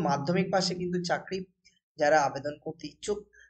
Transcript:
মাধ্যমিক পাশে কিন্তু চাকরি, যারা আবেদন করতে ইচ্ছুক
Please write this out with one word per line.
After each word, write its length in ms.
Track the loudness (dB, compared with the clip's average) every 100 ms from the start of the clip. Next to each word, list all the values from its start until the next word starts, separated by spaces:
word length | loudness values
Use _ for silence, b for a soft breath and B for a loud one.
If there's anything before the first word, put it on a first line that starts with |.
| 2
মাধ্যমিক 400 | 0 2 0 2 2
পাশে 180 | 0 -2
কিন্তু 160 | -4 -4 -2
চাকরি, 280 | -4 -4 -8 -10 _ _ b _ 0
যারা 160 | 4 6 4
আবেদন 280 | 0 -6 -8 -10
করতে 180 | -10 -12
ইচ্ছুক 260 | -10 -6 -6 -8 B